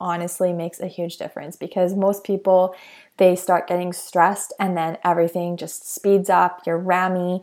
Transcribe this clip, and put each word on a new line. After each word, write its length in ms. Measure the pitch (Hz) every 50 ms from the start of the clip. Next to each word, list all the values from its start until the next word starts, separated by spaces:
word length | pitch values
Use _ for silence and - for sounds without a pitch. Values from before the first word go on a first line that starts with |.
honestly 520 | 185 180 170 170 175 175 - - 185 180 175
makes 280 | 170 165 175 - -
a 60 | -
huge 300 | 185 - - 175 170 170
difference, 400 | - - - - - 147 151 175
because 380 | - - 170 - 196 180 180 196
most 300 | 202 190 196 202 202 -
people, 500 | - 196 196 196 196 185 185 185 185 185 - - - - - - _ _
they 180 | - 196 180 180
start 320 | 180 - - 180 170 -
getting 260 | - 180 180 180 180 180
stressed 600 | - - - - 180 165 185 202 202 - - - -
and 160 | 196 190 180
then 200 | 170 160 165 165 - -
everything 540 | 175 170 170 170 165 170 180 175 175 175
just 360 | 170 - 170 - - - - -
speeds 380 | - - 202 196 196 190 190
up. 320 | 190 180 180 180 180 - -
You're 140 | 170 165 170
rammy, 640 | 185 185 180 180 180 185 185 180 180 180 180 185